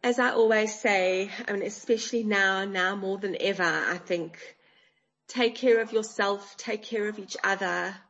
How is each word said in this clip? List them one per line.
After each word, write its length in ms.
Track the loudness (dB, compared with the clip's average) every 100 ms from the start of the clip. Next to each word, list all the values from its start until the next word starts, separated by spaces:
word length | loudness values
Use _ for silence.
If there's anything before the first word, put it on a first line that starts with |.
as 160 | 2 2
I 140 | 2
always 420 | 4 4 4 2 0
say, 500 | 2 2 4 2 -2 -6 -6
I 60 |
mean, 120 | -4
especially 600 | -4 -8 0 0 0 -2
now, 400 | 0 2 4 2
now 320 | -2 0 0 0
more 220 | -4 -4
than 180 | -4 -2
ever, 240 | -2 2
I 340 | 0 2 0 -4
think, 420 | -2 -4 -4 -10 -20 -20 _ _ _ _ _ _ _
take 280 | 0 0 2
care 260 | 4 4
of 100 | 4
yourself, 640 | -2 -2 -2 0 0 -6 -14
take 260 | -6 -6
care 260 | -4 -4 -4
of 100 | -6
each 160 | -10 -4
other 520 | -2 0 0 -2 -4 -8